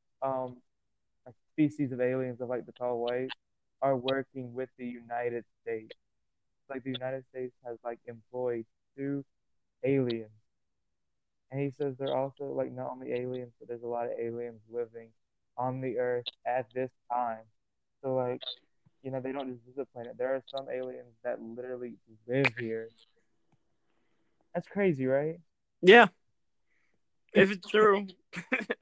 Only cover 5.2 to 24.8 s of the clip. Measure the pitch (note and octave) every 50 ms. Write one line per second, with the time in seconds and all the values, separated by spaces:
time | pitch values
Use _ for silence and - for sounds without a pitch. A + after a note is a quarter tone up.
5.2 | B2 A#2+ A#2+ A#2+ G#2 _ _ _ - A#2 A2+ A2 A2 A2+ - _ _ _ _ _
6.2 | _ _ _ _ _ _ _ _ _ - C3+ C3 A#2+ C3+ C3 A#2+ B2+ C3 C3 C3+
7.2 | B2+ _ - B2+ B2+ B2 - _ - B2 A#2 A2 - A#2+ A#2 - _ - A#2 A2+
8.2 | - _ - B2+ B2+ B2 A#2+ A#2 A2+ _ _ _ _ _ _ C#3 C#3 C#3 C#3+ C#3
9.2 | C3+ _ _ _ _ _ _ _ _ _ _ _ - C3 C#3 C3+ C3 B2 A#2 A2+
10.2 | A2 G#2+ A2 - _ _ _ _ _ _ _ _ _ _ _ _ _ _ _ _
11.2 | _ _ _ _ _ - C3 C3+ C#3+ C#3 C3 - C#3+ C#3+ C3 B2+ C3+ C3+ C3+ C3
12.2 | C3+ C#3 C3 - C#3+ C#3 C3+ C3+ C3 C3 B2 B2+ C3 C3 B2+ B2+ C3 B2+ B2 B2
13.2 | B2 B2+ B2+ B2+ B2 A#2+ - - A#2+ A#2+ A#2+ A#2 A#2+ A#2 A#2+ A#2+ A#2+ A#2+ A2 A#2
14.2 | A#2 A#2 A#2 A#2+ A#2+ A#2+ A#2 A2 G#2+ A2 A2+ A#2+ A#2+ A2+ A2+ A#2 A2+ A2+ A2+ _
15.2 | _ _ _ _ _ _ _ - B2 B2+ B2+ C3 C3 C3 A2 A#2+ B2 B2 B2 B2
16.2 | A#2+ - - - - B2 B2 C3 B2 - - B2+ C3 B2+ - _ _ - A#2+ B2
17.2 | B2 A#2 A2+ A2 A2+ A2 _ _ _ _ _ _ _ _ _ _ - C3+ C3 C3
18.2 | B2+ B2 B2 B2 - - - - _ _ _ _ _ _ _ _ - C3 C3 C3
19.2 | B2+ C3 C3 C#3+ C3+ C3 B2 A#2+ A#2 B2 B2+ C#3 C3 - - B2+ A#2 A#2+ A#2+ A2+
20.2 | B2 C3 C3+ C3+ - - - C3+ C3+ C3 B2+ B2+ B2+ B2+ B2+ B2+ B2 A#2+ A2+ A2+
21.2 | - B2 A#2+ A#2 A2+ A2+ A#2 B2 B2 B2+ B2+ B2 B2 A#2+ A#2 - _ - A2 A2
22.2 | _ A#2 B2 C3+ C#3 - A2+ A#2+ A#2+ A2+ A2+ A2+ A2+ A2+ - _ - _ _ _
23.2 | _ _ _ _ _ _ _ _ _ _ _ _ _ _ _ _ _ _ _ _
24.2 | _ _ _ _ _ _ - F3 F3 - - G3